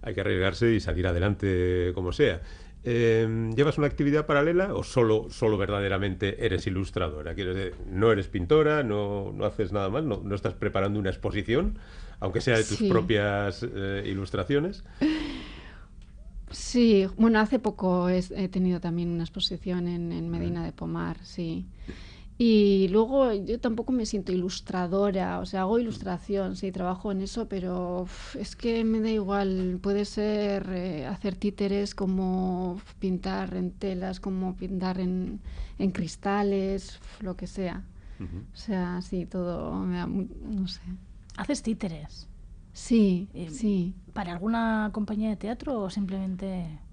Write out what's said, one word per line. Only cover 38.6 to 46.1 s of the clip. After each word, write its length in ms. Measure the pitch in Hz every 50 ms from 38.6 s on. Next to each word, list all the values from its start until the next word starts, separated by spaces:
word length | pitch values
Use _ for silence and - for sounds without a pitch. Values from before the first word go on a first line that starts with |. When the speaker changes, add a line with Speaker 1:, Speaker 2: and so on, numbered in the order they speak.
| - - 208 185 180 175 180 180 180
Speaker 2:
sí, 240 | - - 185 170
todo 460 | 170 - 185 180 175 175 - 156 160 156 185
me 160 | 190 185 180
da 100 | 180 175
mu-, 220 | 175 - 196 185 - - - - 220
no 200 | 220 196 190 185
sé. 140 | - - - 175 185 185 - - - - - - -
Speaker 3:
¿Haces 260 | - 185 - 294 269 -
títeres? 680 | 226 226 - - 185 165 156 147 - - - - - - - - - - - - - -
Speaker 2:
Sí, 560 | - - - 240 233 214 196 185 175 190 196 -
Speaker 3:
Eh, 160 | - 175 165
Speaker 2:
sí. 440 | 156 - 220 208 202 185 175 175 185 - - - -
Speaker 3:
¿para 200 | 226 202 170 175
alguna 580 | 170 180 214 226 233 226 226 220 220 214 214 196
compañía 360 | 220 208 190 220 208 214 220
de 60 | 214
teatro 440 | - - 208 240 - - - 277 226 202
o 80 | 190
simplemente? 880 | 180 208 196 185